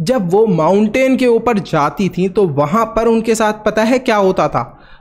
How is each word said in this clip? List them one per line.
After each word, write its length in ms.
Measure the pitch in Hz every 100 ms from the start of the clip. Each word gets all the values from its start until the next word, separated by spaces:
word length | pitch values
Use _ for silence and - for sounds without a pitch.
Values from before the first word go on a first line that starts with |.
जब 300 | 160 254 180
वो 140 | 190 220
माउंटेन 680 | 170 156 196 214 214 262 262
के 100 | 247
ऊपर 320 | 226 233 220
जाती 480 | 160 160 147 151 196
थी 200 | - 185
तो 180 | 185 190
वहाँ 360 | 139 147 202 220
पर 200 | 226 226
उनके 260 | 226 226
साथ 300 | 220 214 214
पता 180 | 214 214
है 160 | 220 254
क्या 160 | 254 214
होता 320 | 196 185 151
था? 320 | 139 120 - - -